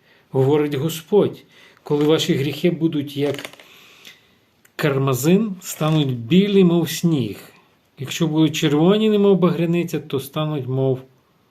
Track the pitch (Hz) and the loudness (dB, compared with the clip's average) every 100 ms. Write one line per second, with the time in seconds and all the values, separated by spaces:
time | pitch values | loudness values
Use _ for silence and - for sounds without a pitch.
0 | _ _ _ 131 131 151 147 143 156 - | _ _ _ 0 2 2 0 -2 -4 -6
1 | - 208 135 - _ _ - _ - 147 | 0 2 2 -2 _ _ -20 _ -4 0
2 | 151 156 - 139 143 135 175 165 160 147 | 2 2 2 -2 -2 -2 -2 0 -2 -2
3 | 135 139 143 127 - - - - - - | -6 -4 -4 -4 -10 -20 -20 -20 -20 -20
4 | - - _ _ _ _ _ - 151 135 | -20 -20 _ _ _ _ _ -4 -2 0
5 | 135 131 156 190 226 185 - - 151 156 | 0 0 2 2 0 -8 -14 -6 0 0
6 | 139 120 113 180 202 196 180 170 160 - | 0 -4 2 2 4 4 4 4 0 -2
7 | 170 151 107 95 - _ _ _ _ - | 0 0 -2 -8 -16 _ _ _ _ -14
8 | 131 - 160 156 156 156 160 147 170 214 | -12 -4 -2 2 0 0 0 2 4 4
9 | 220 208 202 190 175 156 170 175 175 151 | 2 2 2 4 2 0 0 -2 -2 -6
10 | - 135 - 156 151 151 120 131 135 127 | -6 -6 -6 -6 -4 -4 -4 -2 0 -2
11 | - _ _ _ _ | -6 _ _ _ _